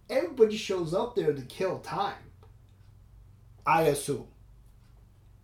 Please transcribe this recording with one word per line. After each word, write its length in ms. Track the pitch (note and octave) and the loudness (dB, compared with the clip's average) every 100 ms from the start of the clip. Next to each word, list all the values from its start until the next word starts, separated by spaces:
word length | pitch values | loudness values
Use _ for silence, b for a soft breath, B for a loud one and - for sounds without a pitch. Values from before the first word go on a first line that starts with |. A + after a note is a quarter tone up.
| - | -2
Everybody 480 | C4 E4+ - G#3+ G#3+ | -2 -2 4 4 4
shows 360 | - F#3 D#3 | -4 -4 -2
up 220 | F#3+ A#3 G3 | -2 -2 0
there 180 | D#3+ | 0
to 80 | C#3 | -2
kill 360 | B2 - F#3+ - | -8 -6 -4 -4
time, 520 | - E3+ G3+ - - - - - - - - - - - - - - - - | -6 -4 -4 -6 -16 -20 -20 -20 -20 -20 -20 -20 -20 -20 -20 -20 -20 -6 2
I 180 | - | 4
assume. 440 | D#3 C#3 - B2 - - - - - - - - - - - - | 4 2 -2 -6 -8 -20 -20 -20 -20 -20 -20 -20 -20 -20 -20 -20